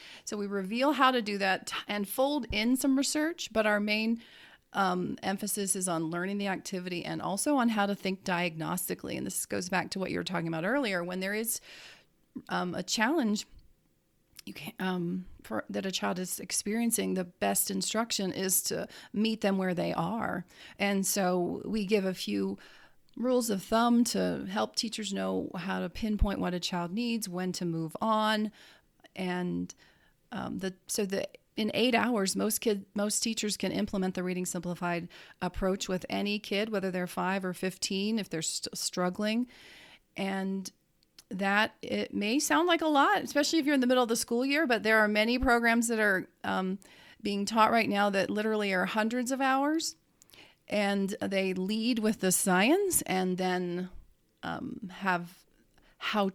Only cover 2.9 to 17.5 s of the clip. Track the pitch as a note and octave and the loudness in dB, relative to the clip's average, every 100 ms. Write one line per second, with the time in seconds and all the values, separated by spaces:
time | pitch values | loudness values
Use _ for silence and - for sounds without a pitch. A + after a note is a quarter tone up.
2.9 | C4+ C#4 D4+ D#4 E4+ - A3+ G#3+ G#3 G#3 | 2 2 0 -2 -4 -2 0 2 2 2
3.9 | G#3+ A3+ A#3 - - - - _ - F#3+ | 2 2 -2 -6 -20 -20 -20 _ 0 2
4.9 | F3+ F3+ - F#3+ G3 G#3 - G3 F#3+ F#3 | 2 -2 -4 -4 -4 -4 -2 -2 -2 -2
5.9 | E3 D#3+ F3 F#3 G3+ G3+ F#3 - F#3+ F3+ | -2 -2 -2 -2 -2 -2 -4 -6 -8 -6
6.9 | F3+ - D#3+ E3 G3+ D4+ C#4+ A#3 G#3+ G3+ | -6 -6 -4 -4 -2 2 4 4 4 2
7.9 | G3+ F#3+ F#3+ - F3 F3+ D#3+ D#3+ F#3 - | 0 -2 -4 -2 0 0 -2 -4 -4 -4
8.9 | F3 - - F#3+ - - G3+ F#3 F#3 - | -6 -6 -6 -6 -6 -4 -4 -2 -2 -2
9.9 | G3 F3+ - F3 F3 E3 D#3+ F3+ C#4+ A#3+ | -4 -4 -4 -2 -2 -2 -2 0 0 0
10.9 | F#3 F3 F#3 F#3+ G#3+ A3+ - - - - | -2 -2 -4 -4 -2 -4 -6 -8 -20 -20
11.9 | - _ _ _ - - F3+ F3+ E3+ F#3 | -20 _ _ _ -16 -6 -4 -2 -4 -2
12.9 | - A3 E4 A3+ G#3 - - - _ _ | 0 2 4 2 0 -4 -18 -20 _ _
13.9 | _ _ _ _ - - - - - F#3 | _ _ _ _ -20 -16 -14 -12 -4 -2
14.9 | F3+ F3 F#3 F3+ - - G#3+ - G3+ G3 | -2 -2 -4 -8 -14 -8 -8 -4 -4 -4
15.9 | F#3 G3+ F3+ F#3 - F#3 - G3+ A3 A#3 | -2 -2 -2 -6 -8 -6 -4 -2 0 2
16.9 | G#3 F#3+ F#3 F3+ - G3+ | 2 0 -2 -4 -2 0